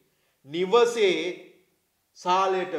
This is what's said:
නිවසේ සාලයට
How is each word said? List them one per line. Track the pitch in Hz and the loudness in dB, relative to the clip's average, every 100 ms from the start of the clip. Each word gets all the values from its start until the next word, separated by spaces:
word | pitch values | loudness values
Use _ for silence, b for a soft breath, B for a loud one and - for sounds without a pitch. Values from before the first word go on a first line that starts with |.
| _ _ _ _ 135 | _ _ _ _ -12
නිවසේ | 160 185 240 233 233 196 160 175 - - _ _ _ _ _ _ - | -6 2 4 4 2 0 0 -4 -10 -18 _ _ _ _ _ _ -10
සාලයට | 180 185 190 185 180 | -2 0 0 -2 -4